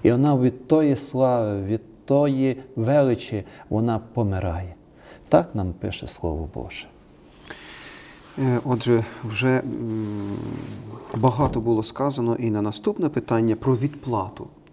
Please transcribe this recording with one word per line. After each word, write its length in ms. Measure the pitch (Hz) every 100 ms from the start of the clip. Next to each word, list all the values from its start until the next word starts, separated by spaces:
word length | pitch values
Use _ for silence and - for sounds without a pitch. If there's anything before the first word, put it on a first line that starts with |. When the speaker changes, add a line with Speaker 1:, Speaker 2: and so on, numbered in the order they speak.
Speaker 1:
І 100 | -
вона 240 | 123 147 139
від 320 | 127 123 -
тої 280 | 156 151 131
слави, 640 | - 127 131 123 107 101
від 180 | 98 113 - -
тої 520 | - 139 147 135 135 123 - -
величі, 680 | 113 147 135 117 - 107 - - -
вона 320 | 107 117 110 -
помирає. 600 | - 104 95 92 85 90 - - - - - -
Так 260 | 160 170
нам 180 | 107 92
пише 340 | 85 98 - -
Слово 420 | - 85 78 80
Боже. 320 | 62 - - - - - - - - - - - - - - - - - -
Speaker 2:
Е, 220 | 131 120
отже, 400 | 131 117 120 117 113 -
вже, 240 | 110 107 131 131
м, 800 | - 120 117 110 104 104 101 101 - - - - - - - 113
багато 440 | 131 113 139 123
було 220 | 113 110
сказано 540 | 107 - 139 135 117 117
і 120 | 117
на 120 | 107
наступне 460 | 104 - 214 208 156
питання 480 | 131 - 117 113 110
про 200 | 135 123
відплату. 720 | 143 - 131 110 95 - - - -